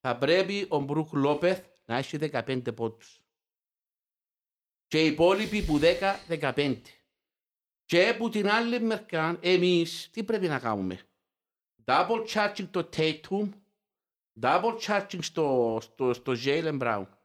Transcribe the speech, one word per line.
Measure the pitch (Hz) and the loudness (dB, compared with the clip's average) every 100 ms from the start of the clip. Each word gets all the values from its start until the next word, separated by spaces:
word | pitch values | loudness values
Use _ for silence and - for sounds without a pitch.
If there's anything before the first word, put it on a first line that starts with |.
Θα | 131 120 | -4 -2
πρέπει | 135 175 190 202 202 | 2 2 2 -2 -2
ο | 151 | -2
Μπρουκ | 139 151 156 | -2 -2 -2
Λόπεθ | 147 139 147 175 185 - _ | 0 2 2 2 0 -6 _
να | - 117 | -6 -4
έχει | 139 151 | -4 -6
δεκαπέντε | 151 143 117 131 120 | -4 -4 -4 -4 -4
πόντους. | 113 117 110 - _ _ _ _ _ _ _ _ _ _ _ _ _ _ _ _ _ _ | -4 -6 -6 -20 _ _ _ _ _ _ _ _ _ _ _ _ _ _ _ _ _ _
Και | 156 | 2
οι | 160 | 2
υπόλοιποι | 151 170 196 214 208 | 4 4 4 0 -2
που | 160 151 | 0 2
δέκα, | 160 175 190 196 - | 4 2 0 -4 -6
δεκαπέντε. | 165 143 127 143 120 - - _ _ _ _ _ _ _ _ | -4 -4 0 -2 -2 -8 -20 _ _ _ _ _ _ _ _
Και | _ 170 196 233 | _ 4 4 2
που | 226 | -2
την | 220 202 | 0 2
άλλη | 214 233 240 | 2 0 -2
μεριά, | 226 220 - 165 160 170 | -2 -4 -4 -2 -2 0
εμείς | 175 185 180 175 165 - - | 2 4 4 4 2 -6 -12
τι | - | -10
πρέπει | 202 220 185 | -4 -2 0
να | 139 | -2
κάνουμε; | 120 104 92 92 - _ _ _ _ _ _ _ | -2 -2 -2 -6 -14 _ _ _ _ _ _ _
Double | 110 139 180 226 220 | 0 2 2 -2 -2
charging | 214 208 208 190 | -2 -2 -2 -6
το | 185 165 - | -4 -4 -2
Tatum, | 160 156 - 196 208 - _ _ _ _ _ _ _ - | -2 -2 -4 -4 -4 -8 _ _ _ _ _ _ _ -4
double | 123 170 220 226 | 2 2 2 -4
charging | - 208 196 185 | -2 -2 -2 -8
στο, | 160 - 151 131 117 113 | -8 -2 0 2 2 0
στο, | - _ 127 | -6 _ -2
στο | 123 - 123 | -2 -2 -4
Jaylen | 131 147 160 143 | 0 -2 -2 -2
Brown. | 120 104 95 _ | -2 -4 -6 _